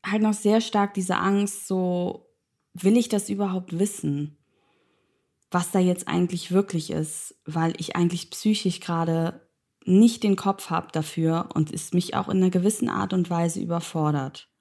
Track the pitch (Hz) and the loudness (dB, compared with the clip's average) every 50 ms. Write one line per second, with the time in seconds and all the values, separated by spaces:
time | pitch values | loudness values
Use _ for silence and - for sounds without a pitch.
0 | - 185 196 220 214 214 214 208 - 208 214 226 220 - - 208 202 202 202 196 | -6 -4 0 2 2 2 0 2 2 4 4 4 2 2 0 0 0 0 0 -4
1 | 185 180 180 - - 190 196 202 202 196 - - - - 196 185 185 180 180 180 | -2 0 0 0 2 2 2 2 0 0 -4 -8 -6 -4 -2 0 0 0 0 -2
2 | 175 - - - - _ _ _ _ _ _ _ _ _ _ - 175 190 220 240 | -2 -4 -6 -8 -12 _ _ _ _ _ _ _ _ _ _ -2 2 4 4 4
3 | 233 - 214 202 202 - 202 196 202 196 185 185 180 - 165 165 196 208 - - | 4 2 0 -2 0 -2 -2 -2 -2 -2 -2 -4 -4 -6 -2 -2 -2 -2 -2 -4
4 | - 151 143 143 147 151 - _ _ _ _ _ _ _ _ _ _ _ _ _ | -4 -2 -2 -2 -4 -6 -10 _ _ _ _ _ _ _ _ _ _ _ _ _
5 | _ _ _ _ _ _ _ _ _ _ - 175 175 - - 196 185 180 180 180 | _ _ _ _ _ _ _ _ _ _ -2 -2 0 0 2 2 2 2 2 0
6 | - - - 175 180 175 180 175 - - 180 190 202 196 - 165 156 - - 156 | -2 -2 0 0 0 0 -2 -6 -6 0 0 0 0 0 -2 -6 -4 -4 -4 -4
7 | 156 151 - - - - - _ _ - 156 165 160 165 - - 160 - - - | -4 -4 -6 -10 -12 -14 -16 _ _ -8 -4 -2 0 0 -2 -4 -6 -6 -2 0
8 | 175 175 170 175 - - - - - 214 214 208 - 185 175 - - - 170 165 | 0 0 0 -2 -6 -10 -12 -2 0 0 0 2 0 -2 -2 -2 -4 -4 -4 -2
9 | 165 165 165 165 165 165 - - - _ _ _ _ _ _ _ _ - 185 196 | 0 0 0 0 0 -2 -4 -8 -14 _ _ _ _ _ _ _ _ 4 6 8
10 | 220 233 226 - - 208 196 185 - 196 196 196 - - 170 165 - - - 160 | 8 8 6 4 2 2 2 2 2 -2 -2 -2 -4 -4 -4 -4 -4 -2 -4 -4
11 | 151 - - - 160 160 165 165 - - - - 156 156 - - - - - 175 | -4 -2 -2 0 0 2 2 0 -2 -2 -2 -2 -2 -2 -2 -6 -6 -2 0 0
12 | 175 - - - 190 - - 190 185 185 180 185 175 208 208 - 240 233 - 196 | 0 0 -2 -4 -2 0 2 2 4 4 4 2 2 2 0 0 -2 -2 -2 -2
13 | 196 185 - 185 175 170 175 170 170 170 165 190 185 170 170 170 165 - - 165 | -2 0 0 0 0 0 0 0 0 0 -2 -4 -4 -4 -4 -4 -4 -4 -2 0
14 | 156 151 147 143 135 135 - - - _ _ _ | 0 0 0 0 -2 -6 -8 -14 -18 _ _ _